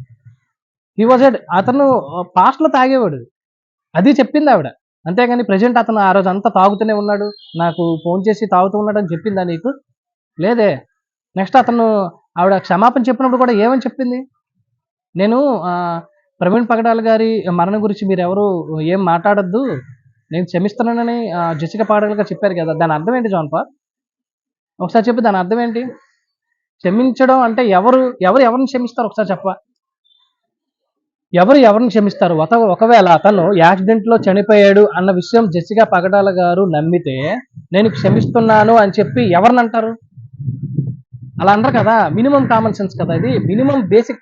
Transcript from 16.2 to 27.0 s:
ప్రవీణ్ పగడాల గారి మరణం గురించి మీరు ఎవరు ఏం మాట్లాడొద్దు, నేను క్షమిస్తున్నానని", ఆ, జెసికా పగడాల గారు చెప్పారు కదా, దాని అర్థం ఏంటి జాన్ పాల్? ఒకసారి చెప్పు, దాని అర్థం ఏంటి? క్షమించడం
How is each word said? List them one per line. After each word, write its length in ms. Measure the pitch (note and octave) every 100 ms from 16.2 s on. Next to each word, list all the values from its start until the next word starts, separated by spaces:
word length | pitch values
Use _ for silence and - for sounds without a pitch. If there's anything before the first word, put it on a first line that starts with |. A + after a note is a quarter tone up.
| _ _
ప్రవీణ్ 260 | F3+ A3+ A#3
పగడాల 360 | A3+ A#3 A3+ A3
గారి 380 | A3 A3+ A3 E3+
మరణం 320 | F3 F3 G#3+
గురించి 260 | G#3 G3+ G3
మీరు 120 | F3+
ఎవరు 600 | F3 G3 G#3 F3 D3+ D#3
ఏం 240 | D#3 F#3+
మాట్లాడొద్దు, 760 | F3+ E3+ G3+ G#3 F#3 G#3+ C4+ C#3 - - _ _ _
నేను 120 | E3
క్షమిస్తున్నానని", 840 | E3+ F3 G3 G#3 A#3 A#3 A#3 A#3+ A3
ఆ, 220 | F3 E3+
జెసికా 320 | D#3+ D#3+ G#3
పగడాల 280 | G#3+ G#3 G#3
గారు 100 | G#3+
చెప్పారు 320 | G3+ F#3 G3+
కదా, 180 | F3 D#3+
దాని 200 | D#3 E3
అర్థం 240 | D3+ F#3 B3+
ఏంటి 120 | A3
జాన్ 200 | F#3 D3
పాల్? 140 | G3 C#4 _ _ _ _ _ _ _ _ _ _ -
ఒకసారి 240 | F3+ A3+ A3+
చెప్పు, 120 | A#3
దాని 160 | A3 F#3+
అర్థం 240 | F3+ A#3
ఏంటి? 240 | A#3+ A3+ B3+ - _ _ _ _ _ _ _ _
క్షమించడం 600 | F3+ G#3+